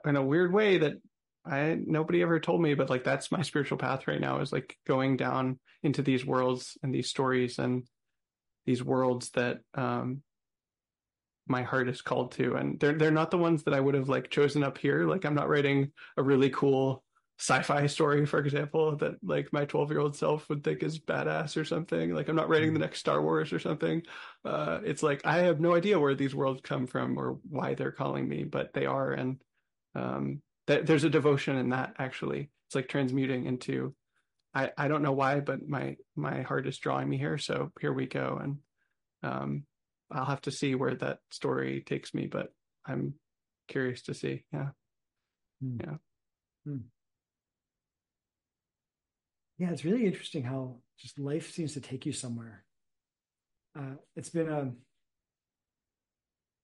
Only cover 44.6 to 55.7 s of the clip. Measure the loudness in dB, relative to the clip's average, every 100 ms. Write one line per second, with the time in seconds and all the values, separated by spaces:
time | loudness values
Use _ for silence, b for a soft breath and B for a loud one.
44.6 | -8 -10 _ _ _ _ _ _ _ -10
45.6 | -8 -6 -8 -10 _ _ _ _ _ _
46.6 | -10 -10 -12 _ _ _ _ _ _ _
47.6 | _ _ _ _ _ _ _ _ _ _
48.6 | _ _ _ _ _ _ _ _ _ -6
49.6 | -4 -2 0 2 2 -2 -6 -6 -6 -6
50.6 | -8 -12 _ _ -18 -8 -4 -4 -6 -6
51.6 | -6 -6 -10 -8 -6 -6 -8 -10 -12 -18
52.6 | _ _ _ _ _ _ _ _ _ _
53.6 | _ -12 -12 -12 _ -14 -6 -2 -2 -2
54.6 | -4 -6 _ _ _ _ _ _ _ _
55.6 | _